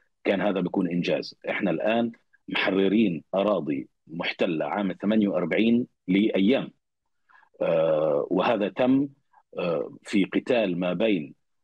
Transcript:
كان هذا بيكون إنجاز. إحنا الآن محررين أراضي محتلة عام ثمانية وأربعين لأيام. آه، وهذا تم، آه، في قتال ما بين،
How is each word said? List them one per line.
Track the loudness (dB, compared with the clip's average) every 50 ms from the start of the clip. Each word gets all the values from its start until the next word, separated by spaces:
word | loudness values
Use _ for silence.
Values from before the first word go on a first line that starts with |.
| _ _ _ _ -2
كان | -2 0 0
هذا | 0 0 0 0
بيكون | -2 -2 -2 -2 -2 0
إنجاز. | 0 -2 -2 0 -2 -2 -4 -6 -12 _ -8 -6
إحنا | -6 -2 -2 -2
الآن | -2 0 0 0 0 0 0 -2 -4 -10 _ _ _ _ _ -8
محررين | -4 -2 -2 0 2 2 2 4 4 4 4 2 0 -4 -8 _ -2
أراضي | 0 0 0 0 0 -2 -4 -4 -6 -6 -10 _ _ _ -14
محتلة | -10 -8 -6 -6 -4 -2 -2 -2 -2 -2 -4
عام | -4 -2 -2 -2 -4 -4 -4
ثمانية | -2 0 2 2 2 2
وأربعين | 0 0 -2 0 0 2 2 2 2 2 0 -4 _ _ _ 0
لأيام. | 2 2 2 2 2 2 2 2 2 2 -2 -6 -12 _ _ _ _ _ _ _ _ _ _ _ _ -20 _ _ _ -4
آه، | -2 0 2 2 2 2 2 2 2 0 0 0 0 0
وهذا | 0 0 2 2 0 0 0 -2
تم، | -2 0 2 4 4 2 2 -2 -6 _ _ _ _ _ _ _ -8 -6
آه، | -2 -2 -2 -2 -4 -6 -10 -16 -8
في | -2 0 0 2
قتال | 2 0 -2 0 0 0 2 2 0 0 -2
ما | -2 -2 0
بين، | 0 2 2 2 0 -2 -6 -12 _ _ _ _ _